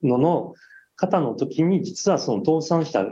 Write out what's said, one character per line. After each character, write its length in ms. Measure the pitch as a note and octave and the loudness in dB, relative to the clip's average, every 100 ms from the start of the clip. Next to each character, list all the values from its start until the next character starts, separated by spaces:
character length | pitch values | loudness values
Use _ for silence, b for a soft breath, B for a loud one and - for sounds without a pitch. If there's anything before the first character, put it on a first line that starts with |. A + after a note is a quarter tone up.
の 140 | C#3 B2+ | 0 2
の 360 | D#3+ D#3 - B B B B - | 2 0 -4 B B B B -6
方 240 | F3+ F#3 | -2 0
の 140 | C3+ | 0
時 280 | A2 C3+ - | -2 -4 0
に、 200 | E3+ F#3+ | 2 2
実 280 | - - G3+ | -2 -4 0
は 80 | E3 | 0
そ 180 | - G#2 | 0 -2
の 80 | |
倒 180 | D#3 D#3+ | 0 0
産 240 | D#3 E3 D3+ | 2 0 0
し 60 | |
た 120 | G#2 G2 | -2 -2